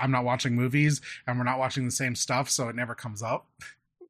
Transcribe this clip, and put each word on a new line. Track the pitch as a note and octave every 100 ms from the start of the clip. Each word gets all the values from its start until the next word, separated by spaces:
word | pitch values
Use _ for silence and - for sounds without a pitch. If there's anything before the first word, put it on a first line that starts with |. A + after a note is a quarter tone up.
I'm | C3
not | C3
watching | B2 B2+ C3
movies | A#2+ B2+ C#3+ D3+ C#3+ - - -
and | B2
we're |
not | B2 C3
watching | C3 C#3
the | B2
same | - B2+
stuff, | A#2+ - B2+ C#3
so | - A#2+
it | A#2
never | A#2+
comes | A#2 A#2 G#2
up. | A2+ D#3 - _ - - _ _ F4+